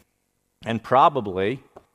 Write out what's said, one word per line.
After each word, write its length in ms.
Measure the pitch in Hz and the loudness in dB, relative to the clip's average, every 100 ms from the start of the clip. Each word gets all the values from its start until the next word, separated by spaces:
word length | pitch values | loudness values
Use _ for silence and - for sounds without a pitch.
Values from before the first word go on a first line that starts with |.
| _ _ _ _ _ _ 113 | _ _ _ _ _ _ -8
And 160 | 113 | -6
probably, 800 | - 131 165 143 104 92 98 131 _ - _ | 0 4 4 2 -6 -4 -4 -4 _ -20 _